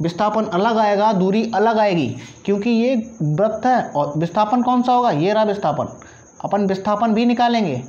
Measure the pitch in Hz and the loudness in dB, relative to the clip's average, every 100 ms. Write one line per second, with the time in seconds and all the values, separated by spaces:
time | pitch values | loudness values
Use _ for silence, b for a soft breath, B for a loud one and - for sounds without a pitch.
0 | 165 170 208 214 214 175 220 226 208 202 | -6 -2 -2 0 -2 0 0 2 2 2
1 | 214 190 185 214 226 196 226 220 208 170 | 2 2 2 0 0 0 2 2 2 2
2 | 120 113 B B - 202 233 226 247 247 | -2 -6 B B -2 -2 0 0 2 0
3 | 220 - 151 151 214 214 254 240 - 143 | -4 -6 -2 0 0 0 0 0 0 -2
4 | 147 151 170 214 214 247 247 247 247 247 | -2 -2 -2 0 0 0 2 2 2 2
5 | 240 147 185 214 220 - 156 139 107 - | 2 2 0 2 0 0 -2 -2 -6 -10
6 | B B B - 180 202 196 190 208 208 | B B B -12 -4 -2 0 -2 -2 0
7 | 233 220 240 240 240 233 185 123 | 0 2 2 2 2 0 -2 -4